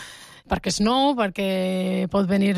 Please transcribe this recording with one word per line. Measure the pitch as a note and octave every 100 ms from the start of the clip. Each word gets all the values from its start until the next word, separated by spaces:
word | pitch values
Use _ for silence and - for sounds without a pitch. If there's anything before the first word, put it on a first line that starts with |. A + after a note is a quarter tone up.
| - - - - -
perquè | F#3 F#3+
és | -
nou, | G#3+ C4 C#4 B3
perquè | G3+ F#3+ G3 F#3+ F#3 F#3 F#3 F#3+ F#3
pot | G3+ F#3
venir | G3 G3